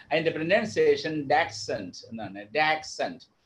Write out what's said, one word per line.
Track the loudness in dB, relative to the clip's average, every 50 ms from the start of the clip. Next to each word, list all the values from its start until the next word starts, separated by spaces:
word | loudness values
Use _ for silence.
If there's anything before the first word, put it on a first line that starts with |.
| -6 0
അതിന്റെ | 0 0 2 2
പ്രൊനൗൺസിയേഷൻ | 0 0 0 2 2 2 2 2 2 4 6 6 4 4 2 -2 -4 -2
dachshund | 0 2 2 2 2 0 -2 -8 -6 -6 -6 -6 -6 -8 -12 -14 -16 -14
എന്നാണ്. | -12 -10 -10 -10 -10 -12 -10
Dachshund. | -4 0 2 2 2 2 0 -2 -8 -6 -4 -4 -4 -6 -8 -16 -20 _ _ _